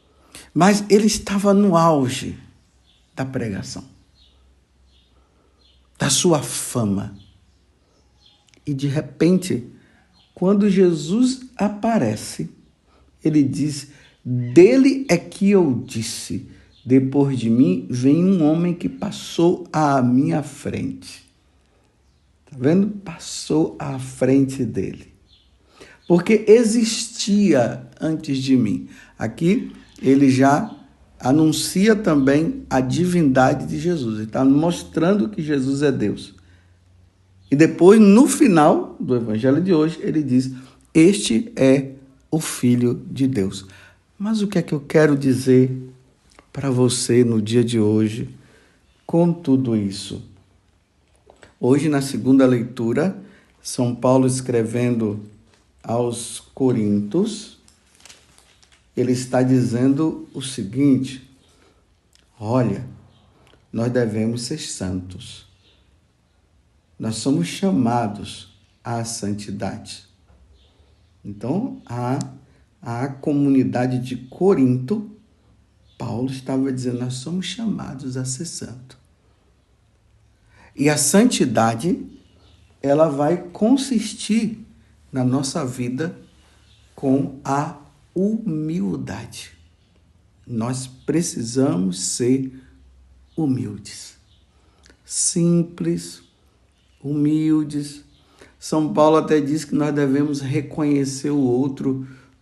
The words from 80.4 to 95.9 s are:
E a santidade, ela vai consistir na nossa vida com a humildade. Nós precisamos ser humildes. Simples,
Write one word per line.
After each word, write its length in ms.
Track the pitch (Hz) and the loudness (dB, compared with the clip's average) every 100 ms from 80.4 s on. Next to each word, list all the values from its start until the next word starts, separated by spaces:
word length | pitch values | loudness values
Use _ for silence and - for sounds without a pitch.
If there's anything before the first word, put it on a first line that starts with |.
| _ _ - | _ _ -18
E 160 | - 143 | -2 0
a 80 | 147 | 2
santidade, 1080 | - 196 247 - 147 110 113 117 170 233 - - _ _ _ _ _ _ | 2 4 4 2 0 2 2 0 -2 -4 -6 -18 _ _ _ _ _ _
ela 260 | 139 143 160 | 0 2 2
vai 300 | 139 147 175 - | 2 0 -2 -4
consistir 1160 | - 214 269 - 220 - - - 220 226 - - - _ _ _ | -2 2 2 0 -4 -4 -8 -4 -2 -2 -6 -14 -20 _ _ _
na 120 | 131 | -4
nossa 420 | 127 131 135 175 131 | 0 0 -2 -6 -6
vida 520 | 127 123 127 160 190 - _ _ _ _ _ _ | -6 -6 -6 -8 -10 -20 _ _ _ _ _ _
com 460 | - 139 135 - - | -6 0 0 0 -8
a 340 | - 139 156 - - _ _ - | -4 -4 -4 -10 -20 _ _ -4
humildade. 1400 | 202 220 - 156 156 170 196 156 127 98 127 - - - _ _ _ _ _ _ _ _ - | -2 -2 -4 -6 -4 -4 -4 -6 -8 -12 -14 -18 -20 -20 _ _ _ _ _ _ _ _ -10
Nós 400 | 117 117 131 - | -6 -4 -6 -10
precisamos 1120 | - - 151 170 - 117 123 135 170 190 175 | -10 -4 -2 -2 -6 -4 0 0 0 -2 -4
ser 640 | - - 123 135 131 - - _ _ _ _ _ _ - | -6 -2 0 0 -2 -12 -20 _ _ _ _ _ _ -4
humildes. 800 | 151 123 110 101 101 - - - _ _ _ _ _ _ _ _ | -2 -2 -6 -10 -16 -18 -20 -20 _ _ _ _ _ _ _ _
Simples, 1200 | - - - 175 170 170 170 - 165 | -12 -6 -4 0 2 2 0 -4 -4